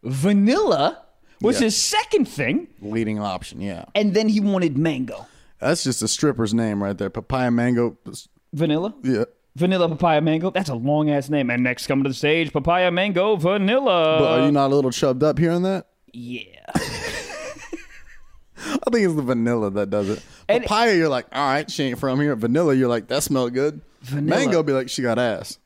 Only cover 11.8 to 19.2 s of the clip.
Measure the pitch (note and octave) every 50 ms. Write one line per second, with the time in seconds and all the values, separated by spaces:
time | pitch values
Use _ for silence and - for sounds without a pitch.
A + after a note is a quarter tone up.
11.8 | - - C#3+ C#3 C3+ C#3 C3 - - D3 D3+ E3 E3 D3 - D3+ C3+ E3 E3+ F3+
12.8 | F#3 F3+ E3+ F3+ F#3+ G#3 F#3+ F3 F#3 G#3+ A3 F#3 D3 F3 G3 G#3 G3 F#3+ A#3 C4
13.8 | C#4 B3 F#3+ F3 D#3+ D#3 D#3 D#3+ D3 C3 D#3+ D#3+ C3+ C#3+ D3 C#3+ C#3 C3+ C#3 C#3+
14.8 | C3+ C3 A#2+ - - C#3+ C3 B2+ C#3+ D3+ C#3+ - E3 E3 E3 F3 F3+ F#3+ F#3+ F#3
15.8 | - _ _ _ _ _ _ A#2 A#2+ A#2+ B2 A#2+ G2 F#2 - - - - - -
16.8 | - - - - - - - - B4+ - - D5+ D#5 C5 D5+ - - - - -
17.8 | G4 - - - - - - - - - - - - _ _ - - D#4 D4 C4
18.8 | - C4 A#3 A#3 G#3 F#3 E3 D3+